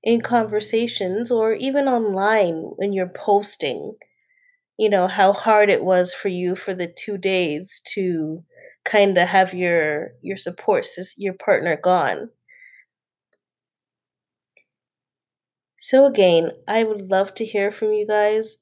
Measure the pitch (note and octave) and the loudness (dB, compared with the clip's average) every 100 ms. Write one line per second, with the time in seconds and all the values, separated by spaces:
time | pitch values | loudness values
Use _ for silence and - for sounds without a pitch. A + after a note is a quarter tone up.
0 | - A#3 - A#3+ A3 G#3+ G#3 A3+ A#3 - | 2 0 2 0 0 -2 -2 -2 -2 -4
1 | F#3 G3 A#3+ A#3+ A3 A3 C4+ C#4 C#4 A#3+ | -4 -4 -2 0 0 0 0 0 2 0
2 | G#3+ F#3+ G3+ A3 F3+ D#3+ - - G3+ F#3+ | 0 0 2 2 2 -2 -8 -6 -4 -2
3 | F3+ - - G3+ G3+ - D3 G#2 D2 G#3+ | -4 -6 2 2 2 -4 -4 -6 -10 -16
4 | _ _ _ _ _ _ _ - G#3+ G3 | _ _ _ _ _ _ _ -2 2 2
5 | F#3 F#3 F#3+ G3 A#3 G#3+ G#3 F3 F3 F#3 | 0 4 4 4 2 4 4 2 2 2
6 | F3+ - G3+ F3+ F3+ F#3 - F3+ E3+ E3+ | 0 -4 -4 -4 -4 -4 -6 -6 -8 -8
7 | - G3 F#3+ F#3 E3+ D3 F#3 - - - | -10 -4 -2 0 0 -4 -8 -12 -8 -4
8 | F#3 E3 D#3 E3 _ - - _ - G#3+ | -2 -2 -4 -8 _ -20 -20 _ -2 2
9 | G3 F#3 F3+ G3 F#3 F3+ F3+ E3+ D3+ D3 | 4 4 2 2 2 0 0 0 0 -2
10 | - - - G3 - F3+ - F#3 F3+ - | -6 -12 -12 -10 -10 -6 0 0 0 -6
11 | F#3 - G3 F#3 - D3+ E3 D#3 F3+ F3+ | -8 -8 -8 -6 0 2 2 0 2 2
12 | C3+ D#2+ A#3 _ _ _ - _ _ _ | 2 -4 -8 _ _ _ -20 _ _ _
13 | _ _ _ _ _ _ _ _ _ _ | _ _ _ _ _ _ _ _ _ _
14 | _ _ _ _ _ _ _ _ _ _ | _ _ _ _ _ _ _ _ _ _
15 | _ _ _ _ _ _ _ _ - C4 | _ _ _ _ _ _ _ _ 2 6
16 | C#4 B3 F#3 E3 E3 - - A3 A3 G#3 | 6 6 4 4 2 -6 -2 0 0 -4
17 | F#3+ F#3+ G3 - A3 G#3 G3 G3+ G#3+ G#3+ | -2 0 0 -4 -6 -2 -2 -2 -2 0
18 | G#3 G#3+ G#3 G#3+ A3 - | 0 0 2 0 -4 -12